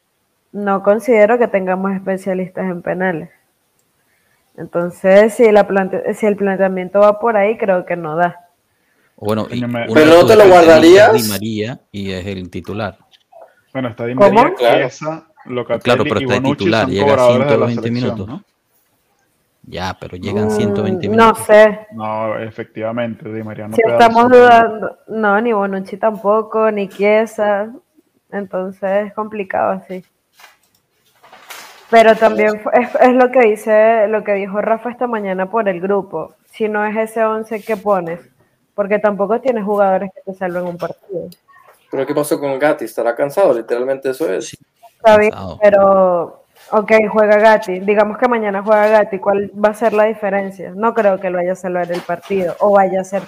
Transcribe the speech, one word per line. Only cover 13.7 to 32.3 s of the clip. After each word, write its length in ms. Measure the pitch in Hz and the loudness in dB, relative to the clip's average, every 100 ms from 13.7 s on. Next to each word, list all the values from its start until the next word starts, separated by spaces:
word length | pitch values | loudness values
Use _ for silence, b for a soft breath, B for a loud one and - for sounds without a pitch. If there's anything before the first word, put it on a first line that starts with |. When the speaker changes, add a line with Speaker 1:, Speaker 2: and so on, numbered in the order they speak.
Speaker 3:
Bueno, 160 | 135 127 | -8 -8
está 160 | 113 117 | -8 -8
Di 80 | |
Speaker 1:
¿Cómo? 160 | 127 151 | 2 4
Speaker 3:
María, 240 | 214 285 | 4 2
Speaker 4:
Claro. 240 | 370 120 139 | 2 2 2
Speaker 3:
Chiesa, 480 | 139 - 156 160 _ _ - | 0 -6 -10 -10 _ _ -10
Locatelli 360 | 123 117 117 | -8 -6 -4
Speaker 2:
Claro, 220 | 123 120 | 0 0
pero 160 | - 104 | 0 -2
Speaker 3:
y 20 | |
Speaker 2:
está 120 | 135 | -2
de 60 | 101 | -2
Speaker 3:
Bonucci 180 | 135 143 | -2 -2
Speaker 2:
titular, 240 | 101 110 | 0 0
Speaker 3:
son 60 | 101 | 0
Speaker 2:
llega 120 | - 143 | 0 2
Speaker 3:
cobradores 320 | 135 123 123 | 4 4 2
de 60 | |
la 40 | - | 0
Speaker 2:
ciento 180 | 113 120 | 0 0
veinte 160 | 120 117 | -4 -4
Speaker 3:
selección, 260 | 120 127 | -4 -4
Speaker 2:
minutos. 140 | 110 95 | -6 -10
Speaker 3:
¿no? 160 | 151 _ _ _ _ _ _ _ _ _ _ _ _ - | -14 _ _ _ _ _ _ _ _ _ _ _ _ -16
Speaker 2:
Ya, 300 | 82 92 90 | -10 -10 -10
pero 160 | 87 90 | -16 -12
llegan 300 | 92 208 214 | -6 -4 -2
Speaker 1:
Mm, 40 | |
Speaker 2:
ciento 320 | 214 208 202 | -2 -2 -2
veinte 240 | 208 185 196 | -4 -4 -2
Speaker 1:
no 60 | 226 | 4
Speaker 2:
minutos. 300 | 226 214 - | 4 2 4
Speaker 1:
sé. 320 | 214 214 202 - | 6 6 2 -12
Speaker 3:
No, 460 | 110 110 110 110 113 | -10 -6 -4 -4 -6
efectivamente, 920 | 110 - 113 - 110 117 117 107 107 | -8 -12 -14 -8 -8 -6 -6 -8 -12
Di 100 | 110 | -10
María 240 | 110 107 107 | -10 -12 -4
no 80 | |
Speaker 1:
Si 80 | - | 0
Speaker 3:
puede 140 | - 165 | 2 4
Speaker 1:
estamos 280 | 233 233 240 | 4 4 4
Speaker 3:
hacer 120 | 247 | 6
nada. 240 | 247 233 226 | 8 6 4
Speaker 1:
dudando, 300 | 220 - - - | -2 -10 -12 -12
no, 320 | 220 214 202 | -4 0 0
ni 120 | 240 | 0
Bonucci 440 | 214 196 190 190 196 | -2 -4 -6 -10 -4
tampoco, 760 | 226 202 196 220 214 226 220 | -4 -2 -2 -2 -2 -2 -2
ni 180 | 208 196 | -2 -8
Chiesa. 840 | 196 202 214 220 220 208 202 220 254 _ _ _ _ _ | -2 0 0 0 -4 -2 -2 -6 -14 _ _ _ _ _
Entonces 800 | 196 196 185 190 190 196 202 208 | -12 -8 -8 -8 -8 -4 -4 -4
es 60 | |
complicado 580 | 214 214 208 190 - 214 | -10 -10 -10 -6 -4 -2
así. 320 | 190 - 185 - _ _ _ - _ _ _ _ _ _ _ _ - - - - - _ | -4 -10 -16 -16 _ _ _ -20 _ _ _ _ _ _ _ _ -20 -20 -20 -20 -20 _
Pero 260 | 226 226 220 | 4 6 4
también 440 | 220 | 2